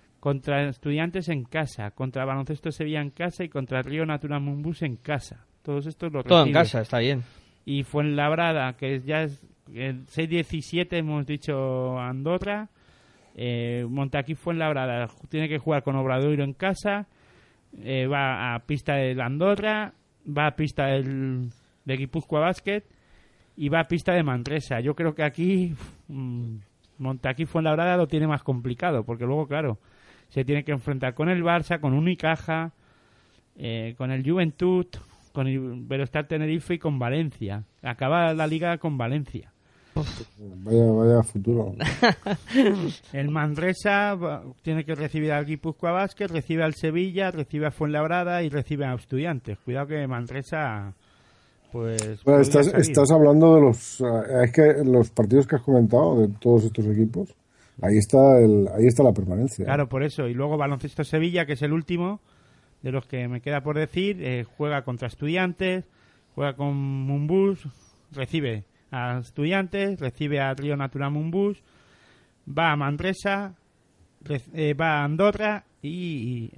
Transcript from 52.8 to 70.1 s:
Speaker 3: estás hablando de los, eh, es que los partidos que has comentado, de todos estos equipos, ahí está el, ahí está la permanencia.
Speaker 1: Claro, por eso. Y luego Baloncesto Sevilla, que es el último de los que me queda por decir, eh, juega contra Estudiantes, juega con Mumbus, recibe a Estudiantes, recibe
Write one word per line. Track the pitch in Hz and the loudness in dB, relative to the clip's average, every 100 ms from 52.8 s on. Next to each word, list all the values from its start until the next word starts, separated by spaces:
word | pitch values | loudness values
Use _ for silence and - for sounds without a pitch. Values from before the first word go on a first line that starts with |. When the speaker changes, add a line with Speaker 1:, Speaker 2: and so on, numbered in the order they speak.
Speaker 3:
estás | 156 147 139 | 4 6 8
hablando | 160 147 151 165 160 | 8 10 10 10 10
de | |
los, | 139 113 - - | 8 4 -4 -4
eh, | 123 113 110 127 123 | 0 0 0 2 4
es | |
que | 123 151 147 | 8 8 8
los | 135 123 113 | 6 6 4
partidos | - 104 131 135 | 2 4 6 4
que | 139 | 0
has | |
comentado, | - 127 110 123 165 127 | 4 6 6 6 4 4
de | 107 104 | 2 2
todos | 120 117 110 | 6 6 6
estos | 110 107 | 0 0
equipos, | 107 113 143 196 - _ _ _ - | 2 2 0 -8 -10 _ _ _ -4
ahí | 95 107 | 4 4
está | 104 131 135 127 | 6 8 10 10
el, | 110 104 98 104 | 10 8 4 6
ahí | 123 | 6
está | 123 | 8
la | 131 | 6
permanencia. | 101 92 92 127 - - | 6 0 0 -2 -2 -2
Speaker 1:
Claro, | 143 131 | 0 0
por | 131 | -2
eso. | 143 147 123 | -4 -4 -4
Y | |
luego | 120 143 151 | -2 -2 0
Baloncesto | 143 139 147 - | -2 -2 -6 -8
Sevilla, | 147 156 165 175 147 | -2 0 0 0 -2
que | |
es | 135 | -2
el | 147 | -2
último | 160 151 175 175 208 _ _ _ _ _ _ | -2 -2 -2 -2 -6 _ _ _ _ _ _
de | 127 | -6
los | 135 - | -6 -6
que | 131 123 | -6 -6
me | 123 | -6
queda | 143 143 | -4 -4
por | 139 147 | -2 -2
decir, | 151 175 196 185 | -2 -2 -2 -4
eh, | 127 127 113 - | -4 -4 -6 -6
juega | 147 143 | -4 -2
contra | 135 120 123 | -4 -6 -8
Estudiantes, | - 147 175 185 170 185 185 - _ _ _ _ - | -6 -4 -2 -2 -2 -2 -2 -6 _ _ _ _ -6
juega | 139 135 | -4 -2
con | 143 139 | -4 -2
Mumbus, | 139 135 135 143 151 190 196 190 143 - _ _ _ | -2 -4 -2 -2 0 2 2 -2 -10 -20 _ _ _
recibe | 139 127 165 135 107 - _ _ | -10 -6 -2 -2 -4 -10 _ _
a | 131 123 123 | -8 -4 -6
Estudiantes, | 120 - 151 196 185 202 196 190 | -8 -4 0 0 -2 -2 -2 -2
recibe | 131 | -6